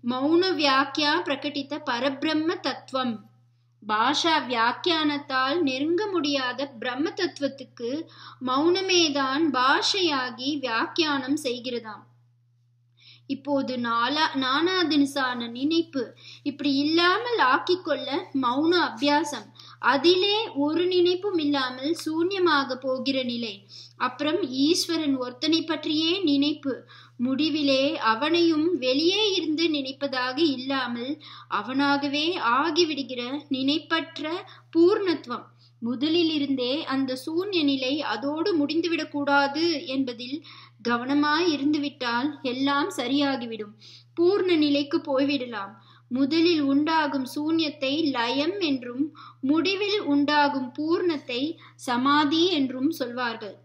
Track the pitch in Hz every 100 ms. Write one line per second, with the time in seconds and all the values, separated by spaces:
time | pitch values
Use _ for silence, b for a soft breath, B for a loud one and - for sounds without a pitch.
0 | 240 254 285 339 381 302 285 269 277 -
1 | 294 311 - 269 294 277 277 302 294 233
2 | 269 269 311 311 320 370 285 233 - 262
3 | 254 214 - _ _ _ _ _ 214 214
4 | 240 294 339 311 247 240 226 240 349 320
5 | 302 294 285 262 262 339 285 254 302 349
6 | 427 349 294 277 254 240 277 226 247 262
7 | 339 415 359 - 277 277 262 - 233 294
8 | 320 B B B 254 262 330 370 381 359
9 | 320 277 262 269 320 247 254 320 415 403
10 | 339 277 247 233 262 302 247 226 311 -
11 | 311 277 254 302 269 247 247 240 220 202
12 | - _ _ _ _ _ _ _ _ b
13 | b b - 269 285 277 233 254 233 233
14 | 240 302 320 269 262 277 339 370 320 302
15 | 277 277 254 247 233 240 285 330 330 277
16 | 226 B B B 294 - 285 269 294 330
17 | 349 392 480 453 262 294 359 359 330 269
18 | 262 294 370 277 247 262 320 359 277 226
19 | 285 294 330 240 - B B B - 269
20 | 320 370 403 415 453 277 285 330 359 359
21 | 349 359 403 359 294 277 254 254 277 330
22 | 320 320 349 392 349 285 262 254 269 262
23 | 240 269 247 233 233 196 B B B B
24 | 247 - 294 339 285 262 285 370 - 320
25 | 302 269 247 247 302 320 320 311 330 302
26 | 320 381 339 277 285 302 277 233 B B
27 | B - 247 262 311 302 277 269 277 320
28 | 226 220 294 339 339 311 320 320 254 269
29 | 330 392 427 370 320 302 330 294 262 269
30 | 277 254 254 254 330 254 262 269 240 240
31 | 254 311 B B B 196 208 269 285 285
32 | 285 285 320 370 240 254 320 311 330 277
33 | 240 247 240 285 - 262 269 311 311 320
34 | 285 - 302 349 - B _ 330 339 415
35 | 381 311 247 233 - b b _ 233 247
36 | 302 339 320 311 277 262 247 285 - 269
37 | 262 262 - 320 392 359 285 269 254 294
38 | - 220 277 311 381 339 285 311 330 330
39 | 302 285 285 285 277 294 339 294 - 269
40 | 262 226 247 294 B B B _ 233 233
41 | 254 285 294 302 359 285 277 302 285 -
42 | 247 240 294 285 262 254 277 330 - -
43 | 240 277 277 262 233 220 208 - B B
44 | B - 349 403 370 330 294 285 285 339
45 | - 269 277 285 247 214 196 - b b
46 | _ 247 277 320 339 320 277 277 302 320
47 | 294 277 254 294 302 330 311 294 269 294
48 | 311 254 233 269 311 403 330 262 240 247
49 | 302 B B B 262 311 359 392 403 403
50 | 285 285 285 294 285 269 254 - 311 359
51 | 349 294 - 247 294 330 B B - 240
52 | 269 294 302 320 359 320 262 254 277 330
53 | 240 240 240 220 208 180